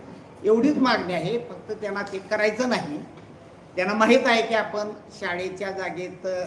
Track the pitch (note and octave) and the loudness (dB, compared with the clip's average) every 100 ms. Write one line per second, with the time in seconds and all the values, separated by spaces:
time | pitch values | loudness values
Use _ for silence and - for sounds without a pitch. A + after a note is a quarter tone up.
0 | - - - - G3 A3+ C4+ D4 B3+ G#3+ | -14 -18 -20 -4 4 6 6 4 4 4
1 | F3 F3 E3+ A#3 - F#3 - G#3 G3+ G3+ | 0 -2 -2 -4 -6 -12 -12 -8 -6 -6
2 | G3 F#3+ - G#3+ G#3+ G#3+ B3 G3+ D3+ D3+ | -6 -8 -4 0 2 2 0 0 -2 -8
3 | - - - - - - - - F#3 A3 | -10 -16 -20 -20 -20 -20 -10 -4 0 4
4 | A3 B3+ B3+ A3+ A3 A3 G#3 G#3 G#3 G#3+ | 6 6 6 2 2 0 0 -4 -6 -8
5 | - - F#3+ F3 F#3 F#3 G3 F#3+ F3+ D#3+ | -16 -10 -6 -4 -6 -6 -6 -6 -6 -6
6 | F3+ F3+ F#3+ F#3 | -10 -8 -6 -6